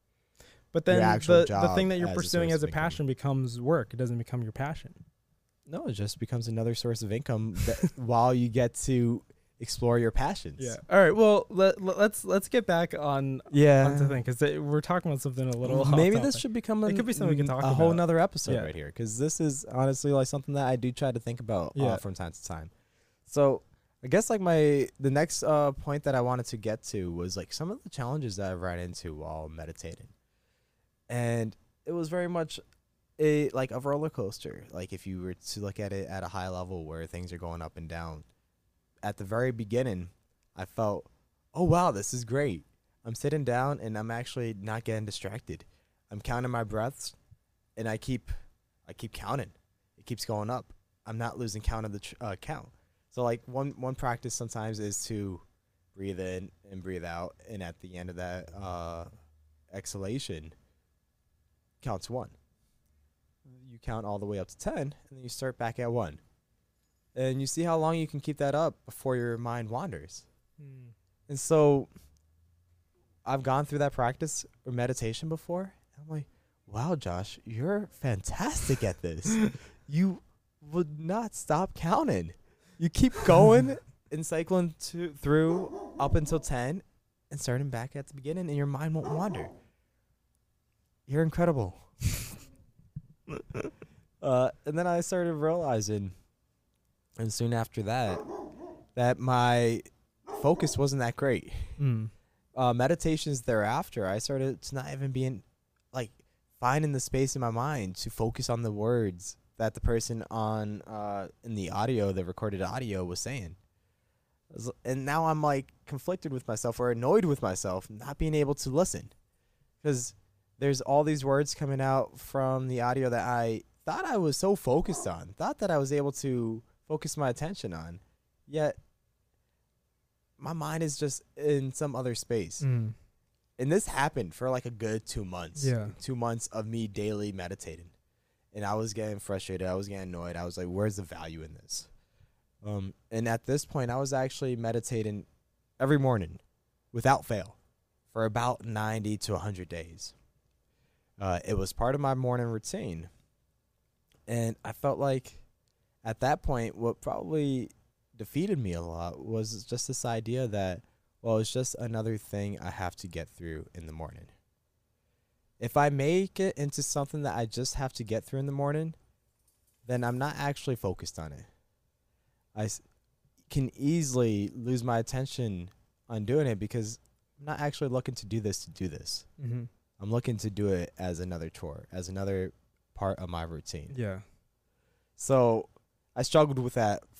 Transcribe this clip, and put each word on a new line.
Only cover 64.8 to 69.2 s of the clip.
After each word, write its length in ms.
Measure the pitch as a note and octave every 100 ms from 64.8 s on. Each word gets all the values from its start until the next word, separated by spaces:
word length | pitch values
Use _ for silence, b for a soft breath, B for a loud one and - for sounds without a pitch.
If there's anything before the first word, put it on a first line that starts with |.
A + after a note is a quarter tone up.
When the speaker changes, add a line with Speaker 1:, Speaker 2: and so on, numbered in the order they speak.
| C#3+ - -
Speaker 2:
then 120 | C3
you 60 | B2
start 280 | - C3 -
back 220 | A#2 A2+
at 120 | A#2+
one. 280 | A#2 F2+ D2+ _ _ _ _ _ _ _ _ _ -
And 240 | C3 C3
you 60 | C3+
see 140 | -
how 120 | E3+ D#3+
long 180 | D#3 E3
you 100 | D#3
can 140 | D3
keep 160 | D3 C#3+
that 160 | C#3
up 220 | C#3+ D#3+ -
before 320 | - - C3+
your 220 | B2+